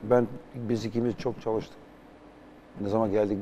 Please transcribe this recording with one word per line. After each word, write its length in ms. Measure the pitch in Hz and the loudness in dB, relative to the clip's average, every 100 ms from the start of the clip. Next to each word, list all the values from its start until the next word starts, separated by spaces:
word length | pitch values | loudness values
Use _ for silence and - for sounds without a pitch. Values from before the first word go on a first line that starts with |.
ben, 240 | 107 123 117 135 - | 4 4 4 -4 -12
biz 300 | 127 113 113 | -8 -2 -2
ikimiz 300 | 110 117 120 - | -2 -2 -2 -2
çok 240 | 127 110 | -4 -4
çalıştık. 360 | 113 110 - - - - - - - - - - - - | -2 -2 -4 -14 -20 -20 -20 -20 -20 -20 -20 -20 -20 -8
Ne 80 | 101 | -2
zaman 220 | 110 110 | 2 2
geldik 280 | 104 104 101 | 4 2 0